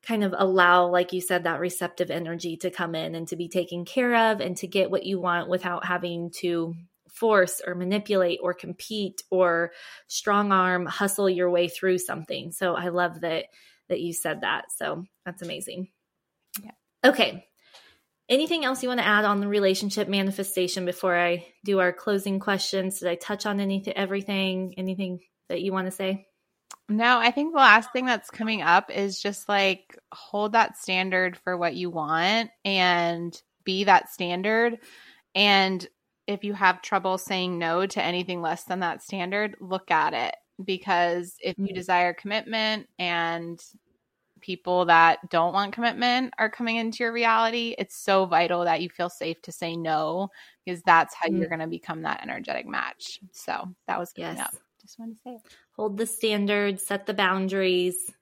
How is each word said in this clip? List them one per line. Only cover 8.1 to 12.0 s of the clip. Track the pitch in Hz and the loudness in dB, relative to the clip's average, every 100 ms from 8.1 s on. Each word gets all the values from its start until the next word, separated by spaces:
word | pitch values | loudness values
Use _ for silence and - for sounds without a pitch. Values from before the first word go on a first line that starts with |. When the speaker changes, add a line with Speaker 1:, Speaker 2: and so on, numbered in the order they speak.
| 196 180 170 | 2 2 0
Speaker 1:
or | 175 | -4
compete | 180 165 180 - 214 196 - - | -4 -10 -14 -8 -6 -6 -6 -2
or | 185 180 170 170 - - - _ | 2 4 4 -2 -6 -20 -20 _
strong | - - 202 208 | -6 0 2 4
arm | 190 185 180 175 | 4 4 2 -2
hustle | - 196 196 196 | -2 -2 2 0
your | 180 180 | 2 2
way | 175 175 | 2 2
through | - 190 | 0 0
something. | 185 | 2